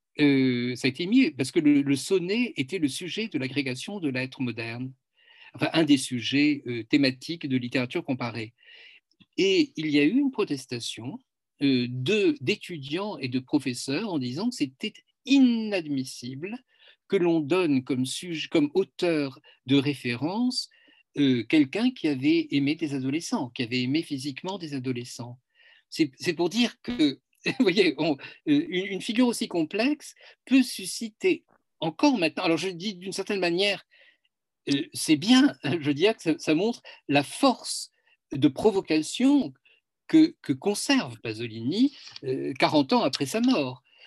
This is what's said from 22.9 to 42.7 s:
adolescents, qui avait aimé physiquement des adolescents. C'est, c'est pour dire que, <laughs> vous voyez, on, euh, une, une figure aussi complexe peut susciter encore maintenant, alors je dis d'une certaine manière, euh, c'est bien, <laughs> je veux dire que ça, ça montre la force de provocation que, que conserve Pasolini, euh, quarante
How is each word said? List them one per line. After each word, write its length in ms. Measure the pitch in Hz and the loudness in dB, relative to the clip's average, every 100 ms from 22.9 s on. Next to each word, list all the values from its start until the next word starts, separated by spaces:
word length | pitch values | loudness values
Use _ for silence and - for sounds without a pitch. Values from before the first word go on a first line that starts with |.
adolescents, 560 | 139 131 151 - 247 - | -4 -2 -4 -2 -4 -4
qui 140 | - | -6
avait 180 | 113 127 | -4 -2
aimé 200 | 123 151 | 0 -2
physiquement 540 | 170 139 139 131 185 196 | -2 -6 -8 -8 -8 -8
des 160 | 165 | -8
adolescents. 640 | 139 127 123 123 - 117 123 _ _ _ _ _ | -6 -4 -6 -8 -12 -14 -14 _ _ _ _ _
C'est, 220 | - 151 - | -2 -2 0
c'est 140 | 180 | -6
pour 160 | 160 170 | 0 0
dire 300 | 208 240 - | 2 0 -2
que, 380 | - - 151 131 _ _ | -10 0 0 0 _ _
<laughs> 20 | 180 | -8
vous 80 | - | 0
voyez, 360 | 214 180 180 139 | 2 4 2 2
on, 200 | 160 135 - - - | 0 -2 -6 -10 2
euh, 180 | 147 - | 2 2
une, 160 | 180 196 | -4 -4
une 140 | 190 | -6
figure 260 | - 220 254 | -4 2 2
aussi 200 | 220 226 | 0 -2
complexe 680 | 175 156 202 247 302 - - - - - | -2 -2 0 0 -2 -8 -20 -20 -20 2
peut 180 | 262 | 4
susciter 840 | 247 - 180 - 233 - 185 165 - _ _ _ | 4 -2 -10 -8 -10 -2 0 0 -4 _ _ _
encore 380 | 165 - 294 240 | -6 2 2 4
maintenant, 260 | 160 - | 0 0
alors 140 | 185 160 | 0 0
je 120 | 180 | -2
dis 260 | 170 202 180 | -6 -8 -8
d'une 180 | 190 | -10
certaine 260 | 180 190 202 | -8 -4 -2
manière, 460 | 175 170 202 185 - _ - _ _ _ _ _ - | 0 2 0 0 -8 _ -20 _ _ _ _ _ -4
euh, 160 | 139 - | -2 -2
c'est 220 | - - 151 | -6 2 2
bien, 400 | 190 254 277 - | 6 6 6 2
<laughs> 40 | |
je 140 | 139 175 143 | -4 -2 0
veux 60 | |
dire 220 | 139 196 220 | 2 2 2
que 60 | |
ça, 140 | 165 156 | -2 -2
ça 180 | - 156 | 0 0
montre 260 | 214 - - - - | 0 -4 -12 -20 0
la 160 | 143 | 0
force 680 | 139 - 277 226 - - - _ _ _ _ | 0 0 2 2 -4 -10 -10 _ _ _ _
de 140 | 143 143 | 0 0
provocation 1040 | 135 220 190 - 156 151 - 262 285 147 - _ _ _ _ - | 4 2 2 0 0 0 0 4 4 2 -8 _ _ _ _ 4
que, 280 | 160 160 - | 6 6 2
que 100 | - | -4
conserve 680 | 131 202 208 - 269 151 113 | -2 -2 -2 2 2 0 -8
Pasolini, 760 | 117 110 117 110 117 196 277 - - - 135 | -8 -8 -8 -6 -4 2 2 0 -16 -12 -6
euh, 280 | 135 143 | -4 -4
quarante 380 | 131 170 | 0 2